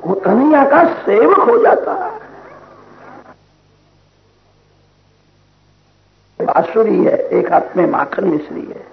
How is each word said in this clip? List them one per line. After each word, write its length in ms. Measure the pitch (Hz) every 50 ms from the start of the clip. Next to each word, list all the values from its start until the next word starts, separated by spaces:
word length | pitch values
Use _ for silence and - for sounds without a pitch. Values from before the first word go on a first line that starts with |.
| -
वो 100 | 165 190
कन्हैया 500 | 190 - - 196 233 269 302 302 285 269
का 180 | 277 277 320 339
सेवक 540 | 339 - - - - 202 208 247 320 392 392
हो 200 | - 466 466 440
जाता 340 | - - - - - -
है। 280 | - 392 359 - 440 427 - - - - - - - - - - - - - - - - - - - - - - - _ _ _ _ _ _ _ _ _ _ _ _ _ _ _ _ _ _ _ _ _ _ _ _ _ _ _ _ _ _ _ _ _ _ _ _ _ _ _ _ _ _ _ _ _ _ _ _ _ _ _ _ _ _ _ _ _ _ _ _ _ -
बांसुरी 580 | - 143 156 156 - - 220 220 208 196 180 165
है, 140 | 151 - -
एक 360 | - - - 170 180 - 175
हाथ 240 | 165 - - - 175
में 140 | 175 151
माखन 320 | 143 135 143 139 - - 196
मिश्री 380 | 190 160 151 151 - - -
है 260 | - - - - - -